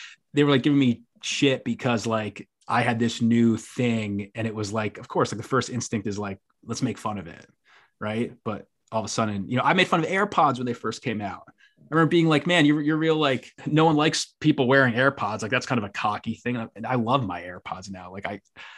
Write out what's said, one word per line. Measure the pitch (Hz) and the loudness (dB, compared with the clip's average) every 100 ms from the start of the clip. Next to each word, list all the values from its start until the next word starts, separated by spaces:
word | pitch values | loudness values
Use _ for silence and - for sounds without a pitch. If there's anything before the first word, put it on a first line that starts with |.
| - - _ | -18 -20 _
they | 143 | 2
were, | 147 | 4
like, | 135 | 4
giving | 147 139 | 4 4
me | 127 117 _ _ | 4 0 _ _
shit | - - 139 127 | -8 0 2 2
because, | 120 107 127 113 113 | -2 -2 0 0 0
like, | 110 107 - - _ - | -2 -4 -8 -18 _ -2
I | 120 | 0
had | 120 113 | 0 0
this | 117 - | -2 0
new | 117 117 117 110 | 2 4 4 2
thing. | - - 123 113 104 101 101 117 | -4 -2 0 0 -2 -6 -6 -6
And | 110 | -6
it | |
was | 107 101 | -6 -4
like, | 110 107 - | -4 -4 -8
of | - | -6
course, | 180 117 | -2 -2
like, | - | -4
the | - | -2
first | 131 - | -2 -2
instinct | 123 - 113 107 | -6 -4 -4 -4
is | 101 | -6
like, | 98 98 _ _ | -8 -10 _ _
"Let's | - - | -10 -4
make | 117 - | -4 -4
fun | 110 101 | -8 -8
of | 82 | -10
it." | - - _ _ _ _ _ | -16 -20 _ _ _ _ _
Right. | 107 110 117 - | -6 -4 -4 -6
But | 113 98 - _ _ | -8 -8 -10 _ _
all | 113 | -6
of | |
a | 98 | -2
sudden, | - 110 101 92 | -2 -2 -2 -2
you | 123 | 0
know, | |
I | 135 | 2
made | 180 170 | 4 4
fun | 175 | 2
of | 156 | 0
AirPods | 190 202 - 147 123 | -2 0 2 2 0
when | 123 | -4
they | |
first | 113 110 - | -4 -6 -6
came | 120 107 | -6 -6
out. | 101 90 - | -6 -10 -16
I | _ _ _ _ | _ _ _ _
remember | 160 160 | 2 4
being | 170 165 | 4 4
like, | 147 170 | 2 2
"Man, | 175 147 | 4 4
you're, | 151 | 4
you're | 147 156 | 0 0
real, | 160 156 | 2 2
like, | 143 127 - - 147 | 2 0 -4 -12 0
no | 151 | 4
one | 160 147 | 4 4
likes | 156 - - _ | 2 0 -6 _
people | 156 147 123 | 2 4 4
wearing | 139 127 | 6 6
AirPods. | 117 135 135 104 107 | 4 2 0 -4 -4
Like, | 110 | -2
that's | 127 - | -2 0
kind | 120 | -2
of | |
a | 101 | -2
cocky | - 107 101 113 | -4 -4 -4 -6
thing." | 110 120 123 110 - | -6 -6 -6 -8 -10
And | 120 | -4
I | |
love | 127 113 135 98 | -2 0 0 -2
my | 87 | -6
AirPods | 90 90 - 92 98 | -10 -14 -12 -12 -12
now. | 92 90 | -14 -14
Like, | 95 92 | -12 -10
I, | 101 _ - - | -10 _ -20 -20